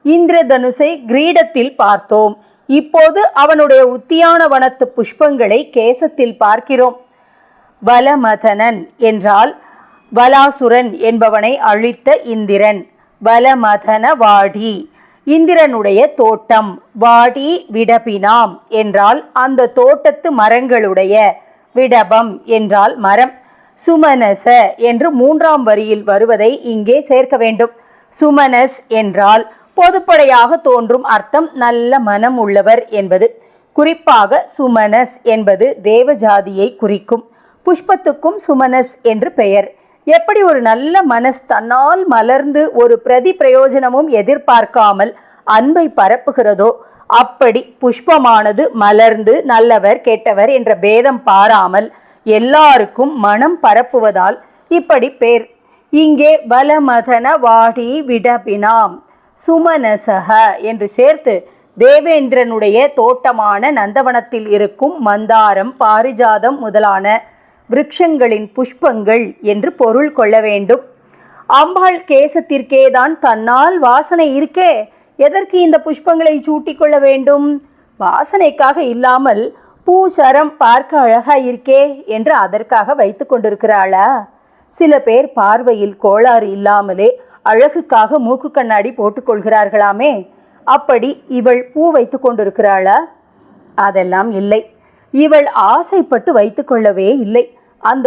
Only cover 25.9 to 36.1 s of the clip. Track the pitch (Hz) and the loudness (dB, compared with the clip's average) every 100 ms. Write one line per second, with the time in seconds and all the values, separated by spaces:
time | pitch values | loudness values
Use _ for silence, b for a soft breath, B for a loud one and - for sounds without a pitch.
25.9 | 214 208 202 226 214 214 277 247 220 208 | -4 -2 0 0 0 0 -2 -6 -6 0
26.9 | 269 294 254 254 254 226 220 233 - b | -2 0 0 0 -2 -2 -2 -4 -6 b
27.9 | b b - 302 285 269 247 262 - - | b b -2 0 2 2 2 0 -2 -4
28.9 | 220 208 190 202 220 226 B B - 359 | -4 -2 0 2 2 0 B B 0 2
29.9 | 381 370 339 277 247 240 339 294 247 220 | 2 2 2 4 4 2 0 0 0 0
30.9 | 254 262 214 - 294 320 262 240 240 240 | -4 -2 -4 -2 -4 -4 -4 -2 -2 0
31.9 | 269 220 202 233 254 208 196 196 233 240 | -2 -2 -2 -2 -2 -2 0 2 0 -2
32.9 | 208 190 185 226 - b b b - 302 | -6 -2 0 0 -4 b b b -2 -2
33.9 | 330 - 240 202 285 - - 262 226 214 | -2 0 2 2 -2 -4 -6 -2 0 0
34.9 | 220 247 - 240 220 202 190 254 - 202 | 0 -2 -4 -4 -2 0 0 0 -2 0
35.9 | 226 247 | 0 0